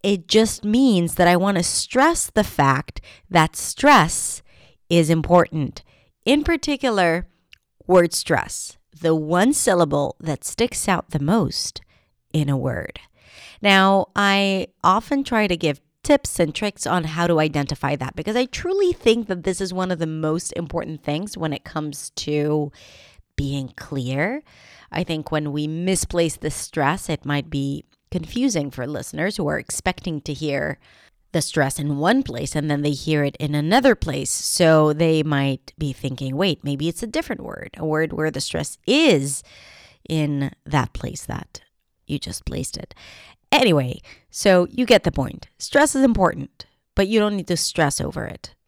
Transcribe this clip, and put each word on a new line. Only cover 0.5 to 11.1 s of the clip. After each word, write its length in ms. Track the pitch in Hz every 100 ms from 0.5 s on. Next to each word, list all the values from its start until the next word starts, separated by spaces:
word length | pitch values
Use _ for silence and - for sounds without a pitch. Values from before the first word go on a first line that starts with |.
| -
means 520 | 208 226 269 190 170 -
that 120 | 175
I 80 | 180
want 220 | 190 190
to 40 |
stress 680 | 170 - - 247 294 330 -
the 140 | -
fact 560 | 208 - 139 135 - - - - _
that 260 | 170 160 -
stress 880 | - - 285 269 165 - - - - - - _ _
is 220 | 170 156
important. 720 | 165 151 175 175 160 139 - - _ _ _
In 200 | - 294
particular, 840 | 302 330 - 277 269 208 175 165 - _ _ _ _ _ -
word 260 | 180 170
stress, 640 | - - 143 - - - - _ 156
the 160 | 165
one 380 | 160 151 175 226
syllable 640 | 294 - 180 156 143 143 -
that 240 | 160 139
sticks 440 | - - 240 - -
out 220 | 180 -